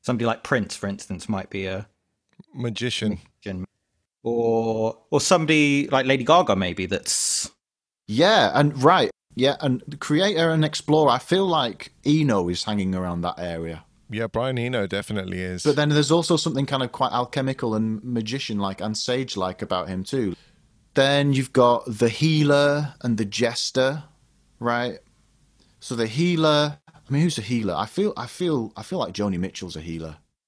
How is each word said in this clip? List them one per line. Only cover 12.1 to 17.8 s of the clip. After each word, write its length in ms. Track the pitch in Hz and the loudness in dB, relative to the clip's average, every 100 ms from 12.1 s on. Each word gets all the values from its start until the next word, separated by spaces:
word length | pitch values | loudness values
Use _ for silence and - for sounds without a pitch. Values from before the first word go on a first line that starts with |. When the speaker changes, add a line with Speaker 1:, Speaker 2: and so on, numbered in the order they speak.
| 156 147 104 87 | 4 4 2 2
Speaker 3:
is 140 | 87 | -2
hanging 320 | - 104 95 92 | -2 -2 -2 -2
around 260 | 90 87 | -4 -4
that 160 | 87 - | -6 -6
area. 460 | 87 82 82 78 _ _ _ | -8 -6 -8 -10 _ _ _
Speaker 2:
Yeah, 160 | 107 113 | -8 -4
Brian 300 | 110 127 127 | -2 -2 -2
Eno 300 | 120 123 101 | -2 -2 -2
definitely 540 | 95 - 107 92 92 | -4 -4 -6 -4 -6
is. 200 | 92 90 | -6 -2
Speaker 3:
But 120 | - 143 | 0 2
then 140 | 147 | 2
there's 200 | 151 147 | 2 4
also 240 | 165 160 165 | 2 2 0
something 300 | 170 131 139 | 0 -2 -2
kind 160 | 139 | -2
of 100 | 127 | -4
quite 200 | - 127 | -2 0
alchemical 640 | 117 123 143 135 - 120 | 0 -2 -2 -2 -2 -2
and 280 | 107 | 0